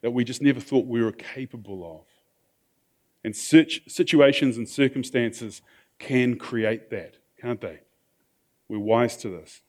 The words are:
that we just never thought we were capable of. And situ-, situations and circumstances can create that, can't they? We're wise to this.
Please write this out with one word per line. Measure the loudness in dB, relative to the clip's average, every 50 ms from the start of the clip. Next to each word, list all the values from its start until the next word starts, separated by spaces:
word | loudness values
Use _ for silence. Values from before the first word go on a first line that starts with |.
that | -4 -2
we | 0 0 -2
just | -2 -4 2
never | 2 2 2 2
thought | -4 0 2 2 2
we | 2 0 0
were | 0 0 -2
capable | -6 -14 -14 -12 -12 -12 -12 -14 -16 -14 -14 -14 -12 -12 -14 -16 -18
of. | _ _ _ _ _ _ _ _ _ _ _ _ _ _ _ _ _ _ _ _ _ _ _ _ _
And | -10 -8
situ-, | -8 -4 6 6 6 6 6 -4 -10 _ -12
situations | -2 -2 0 4 6 6 6 6 6 4 0 0 0
and | -2 -6
circumstances | -8 0 0 0 2 2 -4 -8 -2 -2 -2 -2 -2 -4 -8 -12 -14 -14 -16 _ _ _ _ _ _ _
can | _ -8 0 2 2 2 2 0
create | -2 -6 -4 -4 -2 0 0 -2 -4 -6 _
that, | -10 -10 -10 -12 _ _ _ _ _ _
can't | -8 -8 -8 -6
they? | -8 -12 -12 -14 _ _ _ _ _ _ _ _ _ _ _ _ _ _ _ _ _
We're | _ -8 -6
wise | 2 4 4 4 4 2 -2
to | -6 -10 -10
this. | -10 -10 -16 -20 -20 -20 _